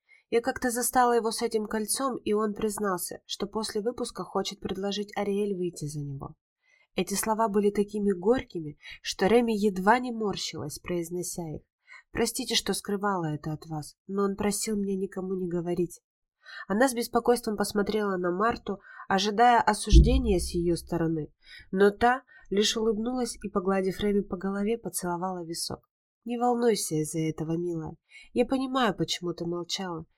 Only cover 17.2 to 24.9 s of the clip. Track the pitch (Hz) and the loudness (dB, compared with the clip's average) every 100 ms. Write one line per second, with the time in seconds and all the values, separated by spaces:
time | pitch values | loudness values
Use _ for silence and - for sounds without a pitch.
17.2 | 233 240 226 208 202 208 202 214 208 185 | 2 2 2 -2 0 0 0 0 0 0
18.2 | 180 180 220 233 - 190 - - - 196 | 0 2 0 0 -6 -8 -10 -14 -2 0
19.2 | 202 208 240 233 - 208 - 208 - 262 | 2 6 6 6 4 2 8 8 10 6
20.2 | 240 185 - 175 170 170 - 170 165 160 | 4 2 0 -2 0 -2 -2 -2 0 -2
21.2 | 151 _ - - - 190 202 202 240 254 | -6 _ -20 -20 -4 4 4 4 2 2
22.2 | - - - 196 214 226 220 208 226 254 | -4 -18 -4 0 2 2 0 0 -2 -2
23.2 | 240 - 208 202 185 190 190 180 208 202 | -4 -4 -6 -2 0 0 0 0 0 2
24.2 | 196 185 190 196 202 233 196 | 0 -4 -4 -2 -2 -2 -4